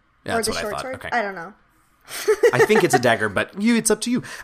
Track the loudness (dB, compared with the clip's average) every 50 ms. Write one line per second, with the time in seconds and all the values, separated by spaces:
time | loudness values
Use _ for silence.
0 | _ _ _ _ _ -6 -4 -4 -4 -4 -4 -6 -6 -6 -6 -8 -8 -10 -12 -12
1 | -8 -6 -4 -4 -4 -6 -8 -12 -14 -16 -18 _ _ _ _ _ _ _ _ _
2 | _ -16 -14 -4 0 0 2 4 4 4 6 6 6 6 6 4 4 4 2 2
3 | 4 2 2 2 0 -2 -2 -4 -4 -4 -6 -2 0 2 2 2 2 0 0 -2
4 | -2 -2 -4 -4 -4 -8 -12 -2